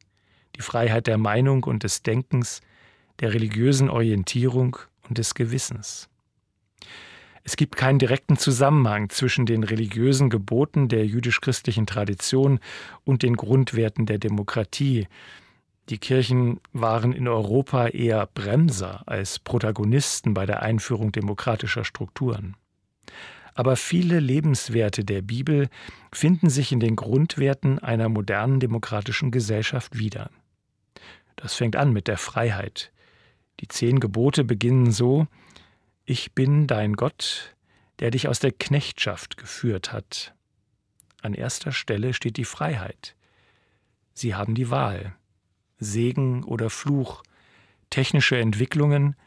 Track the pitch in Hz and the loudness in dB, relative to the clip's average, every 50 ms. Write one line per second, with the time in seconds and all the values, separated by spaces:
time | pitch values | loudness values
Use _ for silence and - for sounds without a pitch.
0 | _ _ _ _ _ _ _ _ _ _ - - - - - 117 120 113 110 117 | _ _ _ _ _ _ _ _ _ _ -16 -14 -8 -4 0 2 2 2 2 2
1 | - 117 110 107 110 104 107 120 131 139 135 131 - - 107 101 - 95 - - | 2 2 2 2 2 2 2 2 4 4 2 2 2 0 -2 -2 -2 -4 -4 -4
2 | - - 110 131 127 - - 123 117 - - - - _ _ _ _ _ _ _ | -2 -2 -2 -2 0 0 0 0 0 -2 -6 -12 -16 _ _ _ _ _ _ _
3 | _ _ _ - 131 110 104 113 110 107 104 110 120 139 139 131 139 - - 120 | _ _ _ -4 -2 0 0 0 0 0 0 2 2 4 4 4 4 2 2 2
4 | 113 113 104 98 90 - - 120 123 131 120 131 127 127 123 - - - _ _ | 2 2 2 2 0 0 0 0 0 2 2 2 0 0 -2 -6 -12 -20 _ _
5 | - - 110 117 113 - - - 120 113 123 127 - - 123 107 - - - - | -10 -6 -4 -2 -2 -2 -2 -2 -2 -2 -2 -4 -4 -6 -8 -10 -12 -12 -14 -14
6 | - - _ _ _ _ _ _ _ _ _ _ _ _ _ _ - - - - | -16 -20 _ _ _ _ _ _ _ _ _ _ _ _ _ _ -20 -20 -20 -20
7 | - - - - - - - - - - - - 143 - - - 131 131 139 131 | -20 -20 -20 -20 -20 -20 -20 -14 -10 -6 -2 0 0 0 0 0 2 4 4 4
8 | 131 110 135 - - - 143 - - 143 127 120 139 139 151 147 123 107 104 107 | 4 2 2 0 2 2 2 2 2 2 2 4 4 4 6 4 4 2 2 -2
9 | 104 101 - - 131 120 - 135 120 113 113 110 110 110 113 110 113 101 104 113 | -2 -4 -2 -2 0 0 2 0 2 2 2 0 0 0 -2 -2 -2 -2 -2 0
10 | 123 135 135 131 139 120 120 104 95 - 113 127 151 - - 147 135 113 117 110 | 2 4 4 4 4 4 2 0 0 0 0 0 0 2 2 0 2 2 2 2
11 | 107 104 107 123 120 120 - - - 131 120 - - 123 98 110 107 - - 104 | 2 2 0 0 0 0 -2 0 0 -2 -2 0 -2 -2 0 0 0 0 -2 -2
12 | 104 101 98 - - - 131 131 139 139 135 - - - - - - - - - | -2 -2 -4 -4 -2 0 2 4 4 4 4 2 0 -6 -16 -16 -16 -18 -20 -6
13 | _ 135 131 113 131 120 117 - - 104 131 135 123 - - 113 113 107 - - | _ 0 2 2 2 2 2 0 2 2 4 4 4 2 0 0 0 0 0 0
14 | 110 110 107 101 113 107 104 104 101 - - 117 104 - - - 143 135 127 113 | 0 0 0 -2 -2 -2 -2 -2 -2 -2 -2 -4 -4 -4 -2 -2 0 0 0 0
15 | 101 - - - - - - - - _ _ _ _ _ _ _ _ 131 117 - | -2 -4 -10 -18 -20 -20 -20 -20 -20 _ _ _ _ _ _ _ _ -10 -10 -6
16 | - - 131 131 120 113 127 127 120 120 120 - - _ - 117 113 110 113 117 | -2 0 2 2 2 2 2 2 2 2 0 -4 -8 _ -4 -2 0 0 2 2
17 | 113 123 127 - 123 120 117 110 104 98 113 135 139 - 139 127 120 113 - - | 2 0 0 0 -2 0 0 0 0 2 2 2 2 2 2 0 2 0 0 0
18 | 120 117 110 107 98 - - - 98 101 117 151 170 156 110 95 92 92 98 - | 0 2 2 0 0 -2 -6 -8 -2 2 4 4 4 4 2 0 -4 -8 -10 -12
19 | - - 101 98 98 - - - - - 127 113 - 110 101 101 104 107 123 143 | -10 -8 -6 -6 -4 -6 -8 -10 -6 -4 -2 0 0 0 0 0 2 2 2 2
20 | - - - - - 113 101 95 95 101 - - - 110 113 107 - - 120 101 | 2 0 -2 -2 -2 0 0 0 0 -2 -2 -2 0 0 0 -2 -2 -2 -2 -2
21 | 110 104 - 110 101 101 101 - - 123 110 - - 98 - 113 107 - - - | -2 -2 -2 -2 -2 -2 -4 -2 -2 -2 -2 -2 -2 -4 -4 -4 -6 -6 -8 -8
22 | - - - - 135 120 110 101 95 92 98 - _ _ _ _ _ _ _ _ | -10 -8 -6 -4 -4 -2 -2 -4 -8 -10 -12 -16 _ _ _ _ _ _ _ _
23 | _ - - - - - - - - - - - 120 131 127 - - - 170 180 | _ -20 -20 -18 -20 -20 -20 -20 -20 -10 -4 -2 0 2 2 0 0 0 0 2
24 | 175 165 175 165 143 127 135 156 151 151 131 - - - 110 113 110 101 - - | 2 2 2 2 2 2 2 2 2 2 0 0 0 0 0 0 2 0 0 -2
25 | 101 104 101 98 95 104 113 123 131 156 151 143 135 - - - - - - - | -2 -2 -4 -4 -4 -4 -6 -4 -2 0 2 2 0 0 -4 -10 -20 -20 -20 -20
26 | - _ - - 151 160 185 156 185 156 123 143 131 - 131 117 117 113 113 - | -20 _ -4 2 4 4 4 4 4 4 4 2 0 2 2 2 2 2 2 0
27 | - 101 120 139 160 - - 143 139 139 135 - - 135 135 - - 120 117 113 | 0 0 2 2 2 2 0 0 0 0 2 2 2 0 0 0 0 -2 0 0
28 | 113 113 110 107 98 104 98 104 113 131 135 131 127 113 117 110 - - 110 104 | 0 0 0 0 -2 -2 -2 0 2 2 2 2 2 0 0 -2 -4 -4 -4 -4
29 | 104 117 107 - 151 123 120 123 107 107 107 107 110 - - 123 - - - 110 | -4 -4 -4 -2 -2 0 0 0 0 0 0 -2 -2 -2 -4 -6 -6 -6 -6 -4
30 | 110 104 104 - - - _ _ _ _ _ _ _ _ _ _ _ _ - - | -4 -4 -4 -8 -10 -14 _ _ _ _ _ _ _ _ _ _ _ _ -20 -20
31 | - - - - _ _ _ - - - - - 127 113 - - 143 139 110 101 | -20 -20 -20 -20 _ _ _ -14 -10 -8 -4 -2 -2 0 2 2 2 4 2 2
32 | - - 104 - - - - 120 120 113 98 98 101 - - - - - _ _ | 0 -2 -4 -4 -6 -4 -2 0 0 0 0 -2 -6 -8 -10 -12 -14 -14 _ _
33 | _ _ _ _ _ _ _ _ _ _ _ - - - - - 123 120 135 131 | _ _ _ _ _ _ _ _ _ _ _ -18 -14 -12 -4 0 2 2 4 4
34 | 120 101 98 113 127 139 - 151 127 113 117 101 117 120 131 127 123 117 107 107 | 2 0 2 2 2 2 2 2 0 0 0 0 2 2 4 4 4 4 4 4
35 | 120 127 139 156 156 - _ _ _ - - - _ _ _ _ _ _ _ _ | 2 4 4 2 2 0 _ _ _ -20 -20 -20 _ _ _ _ _ _ _ _
36 | _ - 123 - - - - 131 131 139 147 151 147 127 117 107 107 104 107 - | _ -6 -6 -4 -6 -4 -2 0 2 4 4 4 4 2 2 0 0 0 0 0
37 | 127 151 - - - - - - - - - _ _ _ _ _ _ _ _ - | -2 -2 -4 -6 -8 -8 -6 -8 -10 -14 -20 _ _ _ _ _ _ _ _ -4
38 | - 117 127 123 151 139 123 - 147 131 - - - - 139 147 - - - - | -2 -2 -2 -2 -2 -2 -2 0 0 -2 -2 -2 -2 0 0 0 0 -2 -6 -6
39 | - 101 92 - - - - - - - - - - 117 101 92 - - 113 107 | -4 -4 -6 -6 -10 -16 -16 -16 -16 -16 -10 -4 -2 -2 -2 -2 -6 -8 -8 -10
40 | - - - - - - - _ _ _ _ _ _ _ _ _ _ _ _ _ | -10 -10 -12 -12 -12 -14 -18 _ _ _ _ _ _ _ _ _ _ _ _ _
41 | _ _ _ _ - 104 104 - 117 127 - - - 143 127 - - - 107 104 | _ _ _ _ -8 -6 -6 -6 -6 -6 -8 -8 -6 -6 -6 -6 -4 -4 -2 -2
42 | 117 127 120 - - 120 107 - 110 - - - 151 165 143 107 95 - - _ | -2 -2 -4 -4 -4 -6 -4 -4 -6 -6 -6 -6 -4 -4 -4 -4 -6 -10 -12 _
43 | - - - _ _ _ _ _ _ _ _ _ _ _ _ _ _ _ _ _ | -20 -20 -20 _ _ _ _ _ _ _ _ _ _ _ _ _ _ _ _ _
44 | _ _ _ - 123 113 92 104 104 113 110 127 127 117 135 139 127 104 92 92 | _ _ _ -6 -4 -4 -4 -4 -4 -2 -2 -2 -2 -2 -2 -2 -2 -2 -4 -6
45 | 98 95 - - _ _ _ _ _ _ _ _ _ _ _ - 107 101 101 117 | -8 -12 -14 -16 _ _ _ _ _ _ _ _ _ _ _ -10 -8 -4 0 0
46 | 117 127 127 143 135 127 123 123 - - 120 110 113 110 - - - 143 143 139 | 0 0 0 0 0 0 0 -2 -4 -6 -4 -4 -4 -4 -6 -4 -2 0 0 0
47 | 123 - - - - _ _ _ _ _ _ _ _ _ _ _ _ _ - 135 | -2 -4 -8 -14 -20 _ _ _ _ _ _ _ _ _ _ _ _ _ -2 -2
48 | 135 - - 143 - - 135 120 113 113 104 107 131 - - 151 147 147 147 143 | 0 2 2 2 2 2 2 2 2 2 2 0 0 0 2 2 4 4 4 4
49 | 143 143 143 - _ | 2 0 0 -4 _